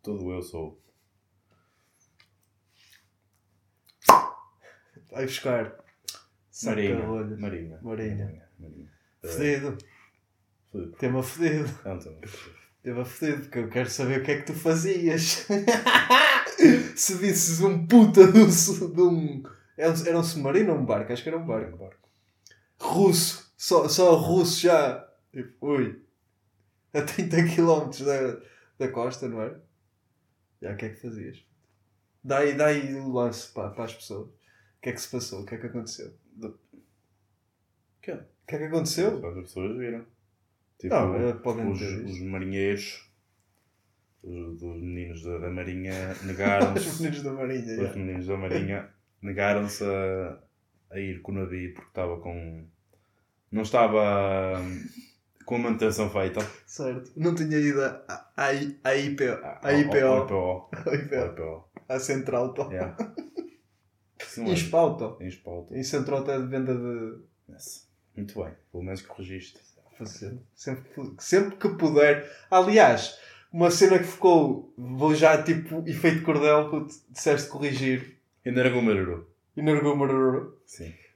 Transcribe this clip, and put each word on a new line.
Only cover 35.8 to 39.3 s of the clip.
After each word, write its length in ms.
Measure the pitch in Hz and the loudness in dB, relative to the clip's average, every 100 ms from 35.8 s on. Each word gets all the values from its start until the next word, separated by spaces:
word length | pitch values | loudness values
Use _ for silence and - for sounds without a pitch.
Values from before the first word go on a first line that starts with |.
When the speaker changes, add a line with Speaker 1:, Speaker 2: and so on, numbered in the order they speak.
| 110 - - - _ 110 | -12 -16 -18 -20 _ -16
Speaker 1:
Do-, 240 | 110 - _ - _ _ _ _ _ _ _ _ _ _ _ _ | -16 -16 _ -20 _ _ _ _ _ _ _ _ _ _ _ _
quê? 100 | - | -14
Speaker 2:
O 340 | 160 - _ - | -14 -16 _ -12
que 80 | 151 | -8
é 20 | |
que 60 | 156 | -4
aconteceu? 600 | 160 160 - 202 - | -2 -2 0 0 -2
Speaker 1:
As 80 | 85 | -8